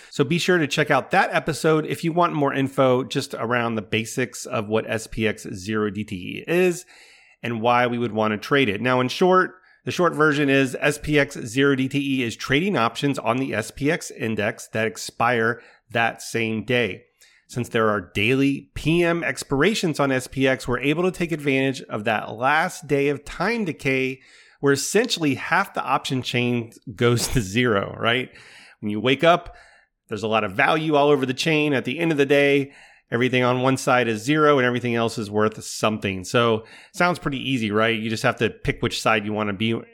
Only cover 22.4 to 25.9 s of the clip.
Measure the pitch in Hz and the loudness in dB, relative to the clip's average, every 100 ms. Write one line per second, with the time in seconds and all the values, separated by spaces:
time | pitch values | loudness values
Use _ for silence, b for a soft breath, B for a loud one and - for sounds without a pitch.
22.4 | 131 151 180 - 139 143 143 143 - - | 0 2 0 -4 -2 0 0 -2 -6 -6
23.4 | 190 233 190 - 139 135 131 131 B B | -4 -2 -4 -4 -2 0 -2 -6 B B
24.4 | B B 139 139 - 202 247 - 151 123 | B B 2 2 2 0 0 0 0 -2
25.4 | - 170 196 - - | 0 -2 0 -4 -2